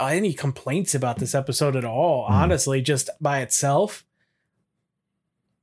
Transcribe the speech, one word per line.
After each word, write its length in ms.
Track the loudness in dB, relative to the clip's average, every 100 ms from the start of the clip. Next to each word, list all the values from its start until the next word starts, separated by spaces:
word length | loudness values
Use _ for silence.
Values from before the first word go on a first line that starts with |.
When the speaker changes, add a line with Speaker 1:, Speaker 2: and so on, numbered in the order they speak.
Speaker 1:
any 320 | 0 0 0
complaints 600 | 0 -4 -4 -4 -2 0
about 240 | 0 -2 -2
this 160 | -2
episode 420 | -2 -2 0 0 0
at 80 |
all, 420 | -2 0 2 2 2
Speaker 2:
Hmm. 60 |
Speaker 1:
honestly, 480 | 4 4 2 0 0
just 300 | 0 0 -2 -2
by 200 | -2 -2
itself. 680 | 0 0 2 2 0 -4 _ _ _ _ _ _ _ _ _ _ _ _ _ _ _ _